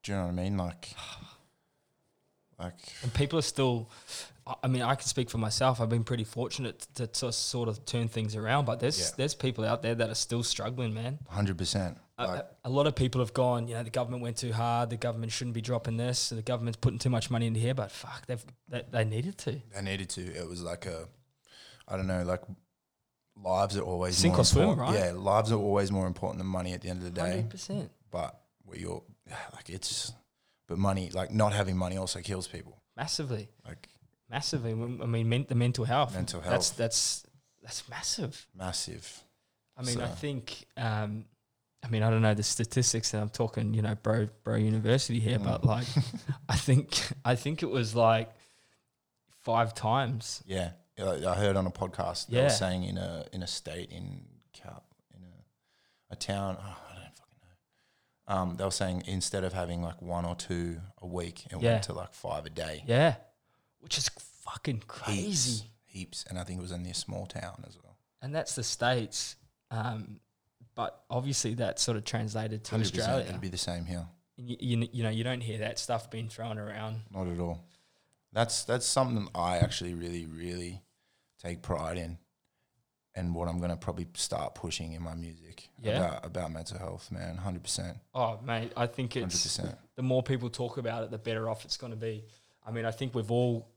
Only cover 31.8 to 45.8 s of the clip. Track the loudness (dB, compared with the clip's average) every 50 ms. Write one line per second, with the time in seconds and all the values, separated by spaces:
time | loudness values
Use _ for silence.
31.8 | 2 0 0 -2 -2 -2 -4 -4 -4 -4 -4 -4 -4 -6 -10 -12 -12 -12 -20 -20
32.8 | _ _ _ -8 -4 -2 -2 -2 -2 -2 -4 -4 -6 -10 _ _ _ -16 -16 -16
33.8 | -18 -20 -20 _ _ _ _ _ _ _ -4 -2 -2 0 0 0 0 0 -2 0
34.8 | -2 -4 -4 -4 -2 0 2 2 4 4 4 4 2 4 4 4 4 4 4 2
35.8 | 2 2 4 4 4 2 2 -2 -2 -2 -2 -4 0 2 4 4 4 2 2 2
36.8 | 0 2 2 2 2 2 0 -2 -6 -14 _ -20 _ _ _ _ -16 -10 -10 -10
37.8 | -10 -10 -10 -6 -4 -2 -2 -2 -2 -4 -4 -8 -18 _ _ -6 -4 -4 -2 -2
38.8 | -4 -6 -8 -10 -12 -14 -16 -18 -20 _ _ _ _ _ _ _ _ _ _ -6
39.8 | -4 -2 0 0 0 -2 -4 -4 -4 -4 -4 -4 -6 -8 -12 -14 -14 _ _ -2
40.8 | 0 0 2 2 0 -2 -4 -6 -8 -12 _ _ _ _ _ _ _ _ _ _
41.8 | -4 0 2 4 4 6 6 8 8 6 6 4 2 0 0 0 -2 0 2 4
42.8 | 4 4 2 2 0 0 0 0 -2 -2 0 0 0 0 2 0 0 2 2 2
43.8 | 4 2 0 0 2 4 4 4 4 2 -2 -8 _ 0 2 4 4 4 4 4
44.8 | 6 6 6 6 6 2 2 2 4 4 4 4 2 2 0 0 2 0 0 0